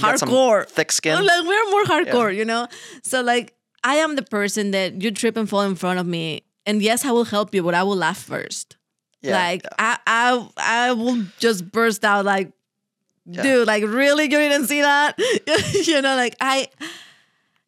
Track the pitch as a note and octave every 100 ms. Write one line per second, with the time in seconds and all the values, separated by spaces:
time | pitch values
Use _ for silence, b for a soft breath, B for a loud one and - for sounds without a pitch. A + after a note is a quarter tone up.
0 | G#3+ C4+ C4 B3+ B3+ G#3 - - D#3 -
1 | D#3+ D#4+ G4 F4 E4+ G#4 G#4+ G4+ G4 D#4
2 | F4+ A#3+ A3 G3 A3 A#3 B3 B B G#3
3 | - B3+ A#3+ A#3+ G3 _ _ _ B3 D4
4 | D#4+ C#4+ - G#3 G3+ G#3+ G3+ G3 F#3 F#3+
5 | A3 G3 A3+ A3+ G#3 G3+ G3+ F3+ F3+ F3+
6 | F3 E3+ D#3+ D3+ - _ G3+ G#3 G#3 A#3
7 | C#4+ A#3 A3+ G#3 G3 F#3+ E3+ F3 G3 G3
8 | D#3+ F#3 - C3+ - - - - _ _
9 | _ _ C#3 F#3 F3 F3+ - - A3 A#3+
10 | - A3+ B3 B3 - - D#2 A3+ B3 A#3+
11 | A#3+ A#3+ F#3+ - A#3 G3+ F3+ A3 A3+ G#3
12 | G#3+ G3+ G3 G3 F3+ _ _ _ _ _
13 | _ _ - F3 C4+ B3+ A3 G#3+ G#3 A#3+
14 | C#4 D4 D4+ D4 D4 C#4+ C4 D4 C#4+ C#4+
15 | D4 - B4 G#4 - E4 - G4+ D#4+ D4
16 | C4+ C4 A#3+ - C4+ C4+ B3 - D#4+ B
17 | B B B B B B